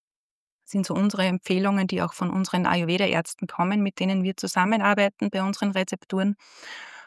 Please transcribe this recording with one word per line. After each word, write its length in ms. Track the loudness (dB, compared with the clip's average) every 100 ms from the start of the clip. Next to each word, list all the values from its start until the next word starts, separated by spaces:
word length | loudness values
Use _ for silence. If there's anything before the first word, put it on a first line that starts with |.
| _ _ _ _ _ _ -6
sind 200 | -4 -2
so 80 |
unsere 300 | 0 0 2 0
Empfehlungen, 640 | 0 0 0 2 2 0
die 140 | 0
auch 120 | -2
von 160 | -2 -2
unseren 340 | 0 0 0 2
Ayurveda-Ärzten 800 | 2 2 2 2 0 -2 -6 -6
kommen, 340 | -2 0 2
mit 180 | 0 0
denen 220 | 0 0
wir 120 | 0 -2
zusammenarbeiten 920 | -2 0 2 2 2 4 2 0 -2
bei 100 | 0
unseren 300 | -2 0 -2
Rezepturen. 640 | 0 -2 -4 -4 0 0 0 -6 -20 -16 -16 -16 -20